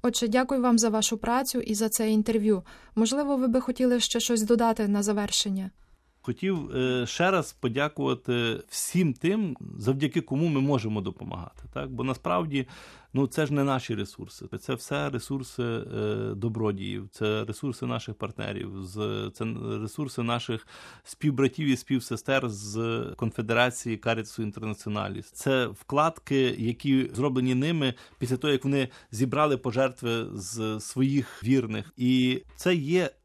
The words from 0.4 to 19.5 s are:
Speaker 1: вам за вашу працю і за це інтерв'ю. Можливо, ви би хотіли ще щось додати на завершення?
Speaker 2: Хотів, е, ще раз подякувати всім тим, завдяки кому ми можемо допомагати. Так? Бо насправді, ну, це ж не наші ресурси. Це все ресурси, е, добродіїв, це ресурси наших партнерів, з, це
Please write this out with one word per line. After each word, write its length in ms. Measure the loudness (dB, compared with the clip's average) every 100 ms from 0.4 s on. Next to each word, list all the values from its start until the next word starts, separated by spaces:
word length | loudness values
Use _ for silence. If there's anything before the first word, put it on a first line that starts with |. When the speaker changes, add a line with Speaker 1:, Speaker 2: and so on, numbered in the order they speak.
| 2 2
Speaker 1:
вам 180 | 6 6
за 100 | 4
вашу 280 | 2 0 -2
працю 420 | 0 0 0 -2
і 140 | -2 0
за 140 | 0
це 220 | 0 2
інтерв'ю. 520 | 4 4 2 4 2 0 -20 -6 0
Можливо, 420 | 2 2 0 2
ви 100 | 4
би 140 | 2
хотіли 380 | 0 2 2 4
ще 200 | 2 0
щось 220 | 0 0
додати 460 | 4 4 4 2 2
на 160 | 2
завершення? 680 | 2 0 0 0 0 -4 -6 _ -20 -20 _ _ -6
Speaker 2:
Хотів, 500 | -2 0 0 -2 0
е, 300 | 2 2 0
ще 240 | 2 4
раз 220 | 4 0
подякувати 1080 | -2 -2 0 -2 0 0 0 0 2 2 0 -6
всім 440 | -6 0 2 2
тим, 440 | 2 0 2 0 -4 -10 -2
завдяки 440 | 0 2 2 0
кому 260 | -2 0 2
ми 140 | 2
можемо 400 | 2 2 0 -2
допомагати. 600 | -4 -8 -10 -10 -12 -16 -12
Так? 180 | -10 -8
Бо 120 | -4
насправді, 640 | -4 -2 0 0 0 -2 -4 -10 -20 -20 -6
ну, 140 | 0 0
це 180 | 0 0
ж 80 |
не 100 | 2
наші 320 | 2 0 -2 -4
ресурси. 500 | -4 -10 -16 -14 -12 -10
Це 140 | -6
все 360 | -6 -4 -4 -2
ресурси, 540 | -4 -6 -6 -6 -6
е, 680 | -4 -4 -6 -4 -2 -2 -4 -2
добродіїв, 720 | -4 0 0 0 -4 -6 -8
це 340 | -2 0 0 -2
ресурси 400 | -6 -6 -4 -4
наших 300 | -4 -6 -8
партнерів, 560 | -8 -6 -6 -6 -8 -8
з, 480 | -10 -6 -4 -4 -6
це 120 | -6 -6